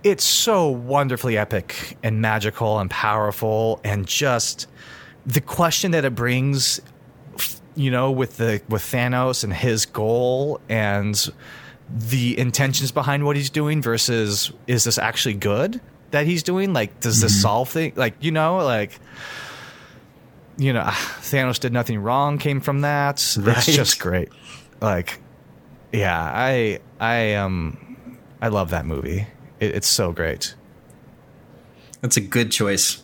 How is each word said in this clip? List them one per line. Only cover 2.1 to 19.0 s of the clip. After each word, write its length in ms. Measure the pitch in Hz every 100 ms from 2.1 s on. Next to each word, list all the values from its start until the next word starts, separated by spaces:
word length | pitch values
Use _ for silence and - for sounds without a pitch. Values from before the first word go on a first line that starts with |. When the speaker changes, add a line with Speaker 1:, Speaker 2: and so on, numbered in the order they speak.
| 110
Speaker 1:
magical 580 | 110 107 104 - 110 107
and 100 | 95
powerful, 920 | - 110 107 104 - 110 107 113 110
and 240 | 104 101 95
just 600 | - 143 120 - - - - - - - - 131
the 160 | 143
question 500 | - - 170 - 190
that 140 | 165 135
it 100 | 117
brings, 640 | 120 127 135 139 - - - - - - - -
f-, 240 | - - - -
you 160 | 135
know, 200 | 123 135
with 260 | 131 127 -
the, 240 | 117 104 -
with 120 | 110
Thanos 600 | - 127 123 127 127 127
and 80 | 104
his 320 | 90 123 113 -
goal 760 | - 107 120 123 131 143 - -
and 600 | 113 104 101 104 104 - - - - - - -
the 480 | 113 113 127 120 -
intentions 540 | 123 - 139 139 139
behind 320 | 147 143 143 143
what 100 | 143
he's 140 | 139
doing 320 | 151 151 156
versus 720 | 127 113 - 117 104 101 - - -
is 180 | 123 117
this 120 | -
actually 360 | 107 - 123
good 480 | 101 104 104 180 240 - - -
that 140 | 143 151
he's 180 | 175
doing? 280 | 156 185 196
Like, 300 | 147 104 -
does 180 | 120 110
this 140 | 104
Speaker 2:
Mm-hmm. 80 | 101
Speaker 1:
solve 260 | 104 110 131
thing? 220 | 165 160 -
Like, 180 | 120 -
you 100 | 156
know, 260 | 156 156 185
like, 340 | 147 113 104 -